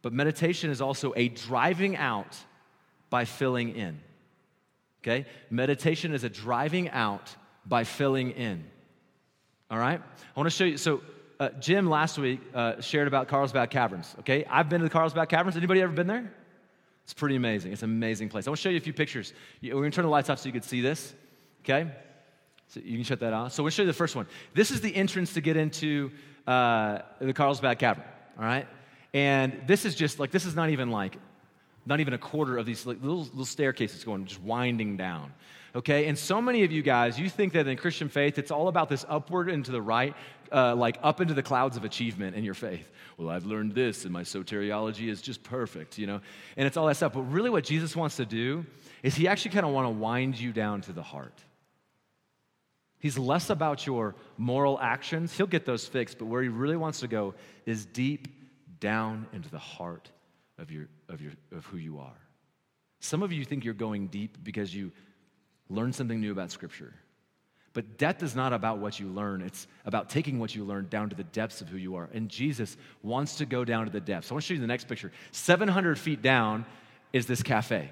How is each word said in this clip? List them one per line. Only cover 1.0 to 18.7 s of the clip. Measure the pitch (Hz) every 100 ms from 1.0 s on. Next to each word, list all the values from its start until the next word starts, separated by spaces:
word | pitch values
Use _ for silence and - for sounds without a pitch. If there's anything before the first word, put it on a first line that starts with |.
| 139
a | 120 123
driving | 120 117 123 151 175 196 180
out | 139 107 98 - - _ _ _ _ _ _
by | 123
filling | 117 - 135 127 117 113
in, | 95 76 - - _ _ _ _ _ _ _ _
okay? | - 120 139 - -
Meditation | 117 131 139 160 160 170
is | 143
a | 117
driving | 95 110 120 147 180 175
out | 131 110 101 - - - _ -
by | 120
filling | 117 - 139 131 127
in, | - 117 90 78 - _ _ _ _ _ _ _ _ _
all | 110
right? | 120 170
I | - - - -
wanna | 160
show | 165
you, | 185 143
so, | 165 139 - - - _
uh, | 135 139
Jim | 139 190 185
last | 151 147 -
week, | 135 131 -
uh, | 123 117 113
shared | - 151 143
about | 135 131
Carlsbad | 139 139 127 117
Caverns, | 139 117 92 82 -
okay? | - 135 -
I've | 131 160
been | 170
to |
the | 165
Carlsbad | 165 160 151 160
Caverns. | 165 180 165
Anybody | 175 190
ever | 185
been | 156 175
there? | 226 220 - - - _ _ _ _
It's | -
pretty | - 147
amazing. | 135 123 107 87
It's | 104
an | 113
amazing | 113 113 107 107
place. | 104 95
I |
wanna | 156
show | 190